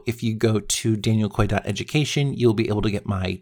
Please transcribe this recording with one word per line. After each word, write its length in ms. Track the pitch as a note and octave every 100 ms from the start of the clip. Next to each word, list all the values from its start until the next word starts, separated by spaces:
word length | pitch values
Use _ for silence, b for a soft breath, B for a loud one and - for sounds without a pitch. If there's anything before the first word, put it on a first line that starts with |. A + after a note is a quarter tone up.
| -
if 160 | A#2
you 120 | A#2 A2
go 260 | A2+ G#2+
to 340 | G2+ - A2+ A2
daniel 340 | A2+ A2 G#2
coy 180 | - G#2
dot 160 | G#2 -
education, 680 | G2 - D#3 C#3+ D3+ C#3
you'll 200 | - A#2
be 160 | G#2+ G#2+
able 120 | G#2
to 80 | G#2+
get 140 | G2+ -
my 360 | F#2+ F#2 F#2